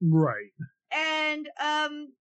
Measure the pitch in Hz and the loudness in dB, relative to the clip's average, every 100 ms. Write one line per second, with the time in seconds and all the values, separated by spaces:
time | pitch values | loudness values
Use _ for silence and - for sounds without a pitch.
0 | 170 160 151 107 104 _ 135 _ _ 294 | 4 4 4 0 -8 _ -16 _ _ -4
1 | 311 311 302 302 302 - 294 302 302 294 | -2 0 -2 -4 -8 -4 -2 0 -2 -6
2 | 294 _ | -12 _